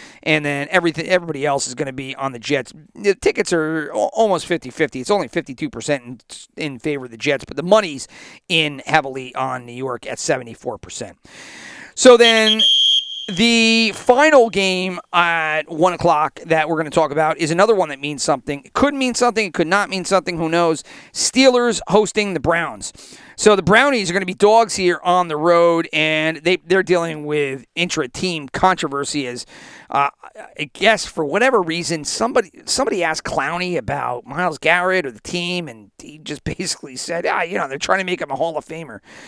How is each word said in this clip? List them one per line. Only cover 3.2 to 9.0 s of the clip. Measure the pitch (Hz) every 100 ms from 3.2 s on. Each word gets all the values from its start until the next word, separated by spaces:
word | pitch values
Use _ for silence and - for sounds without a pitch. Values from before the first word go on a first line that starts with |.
| - - 202
are | 170 156 160 147
al-, | - 214
almost | - 220 175 -
fifty-fifty. | 170 127 - 147 135
It's | 123
only | 202 135
fifty-two | 170 - 127 151
percent | 117 113 143 120 123 _ - - -
in, |
in | 156 127
favor | 156 143 127
of |
the | 113
Jets, | 143 139 -
but | 143
the |
money's | 175 214 185 139 - - - - -
in | 165 151 135 -
heavily | 156